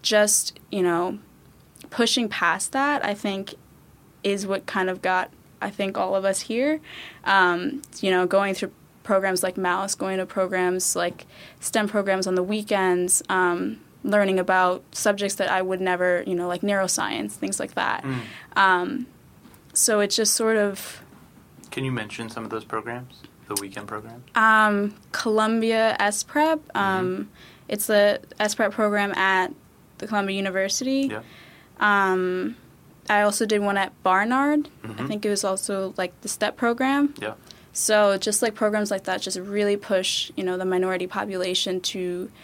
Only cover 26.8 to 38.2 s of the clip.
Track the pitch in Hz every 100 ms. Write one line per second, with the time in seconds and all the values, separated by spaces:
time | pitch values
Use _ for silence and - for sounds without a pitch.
26.8 | 196 190 185 190 208 - - - - 208
27.8 | - 208 208 208 - - 214 - 220 220
28.8 | 214 208 202 - 190 190 185 - - -
29.8 | - - 214 208 196 196 196 190 196 -
30.8 | 262 269 277 107 - - - - - -
31.8 | 208 202 190 185 185 185 196 240 - -
32.8 | - - - 208 208 208 214 208 202 196
33.8 | 190 - 185 190 220 254 285 302 285 -
34.8 | - - 135 208 208 202 196 190 - 196
35.8 | 190 202 180 - - - 214 - 233 240
36.8 | 262 277 285 - - - - - - -
37.8 | - 214 202 196